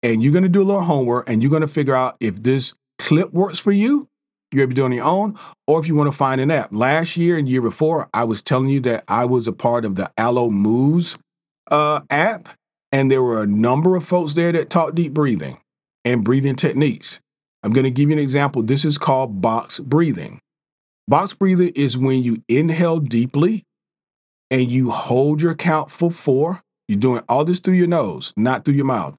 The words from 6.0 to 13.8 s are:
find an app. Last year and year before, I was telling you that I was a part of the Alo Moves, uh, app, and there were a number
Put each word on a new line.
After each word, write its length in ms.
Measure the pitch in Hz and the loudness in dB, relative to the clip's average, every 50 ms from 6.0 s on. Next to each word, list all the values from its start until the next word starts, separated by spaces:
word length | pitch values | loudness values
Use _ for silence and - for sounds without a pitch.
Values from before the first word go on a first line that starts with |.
| 147 143 | 2 0
find 300 | 139 - 143 131 131 131 | 0 0 0 0 2 0
an 100 | 131 143 | 0 2
app. 220 | 160 147 110 - 98 | 2 0 0 -2 -2
Last 420 | 104 120 131 147 160 165 170 - | -2 0 2 2 0 0 -2 -2
year 220 | 175 170 170 175 160 | 0 0 2 2 0
and 100 | 147 131 | 0 0
year 140 | 127 131 | 0 0
before, 480 | 120 113 95 - 156 156 165 156 - - - | 0 -2 -2 0 0 0 0 -2 -4 -4 -2
I 120 | 107 117 | -2 -2
was 160 | 113 110 104 | 0 -2 -4
telling 260 | - - 147 131 131 135 | -4 -2 -2 0 0 0
you 140 | 139 139 | 0 0
that 240 | 123 123 117 - - - | 0 -2 -2 -4 -4 -2
I 160 | 95 113 123 | -2 0 0
was 240 | 123 127 123 113 113 | 2 0 0 0 -2
a 60 | 95 | -8
part 320 | - - 123 120 120 113 | -2 -2 0 0 0 -2
of 100 | 107 98 | -4 -4
the 160 | 92 98 - _ - | -4 -6 -6 _ -4
Alo 320 | 110 120 120 123 120 117 | -2 0 0 0 0 0
Moves, 680 | 104 98 101 104 110 123 131 143 156 175 170 - - - _ _ _ _ _ _ _ _ _ - | 0 2 2 2 2 2 2 2 2 2 0 -2 -8 -12 _ _ _ _ _ _ _ _ _ -2
uh, 320 | 147 147 151 151 151 143 - _ | 0 0 0 0 -2 -4 -4 _
app, 400 | 143 143 165 208 226 185 170 - - _ _ _ _ _ _ _ | -2 0 0 0 -2 -6 -14 -20 -20 _ _ _ _ _ _ _
and 180 | - 135 135 135 | -2 0 2 4
there 140 | 135 131 127 | 2 2 2
were 180 | 123 117 110 | 0 0 0
a 60 | 107 104 | 0 0
number 480 | 101 104 110 120 127 143 | 0 2 2 2 2 2